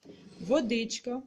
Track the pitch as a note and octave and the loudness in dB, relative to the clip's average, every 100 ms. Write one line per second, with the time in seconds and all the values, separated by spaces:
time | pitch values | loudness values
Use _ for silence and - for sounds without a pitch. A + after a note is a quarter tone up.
0 | - - - - F3 D4 A3 A#3 A3+ - | -20 -20 -18 -10 2 4 4 0 0 -4
1 | B3 B3+ | -4 -6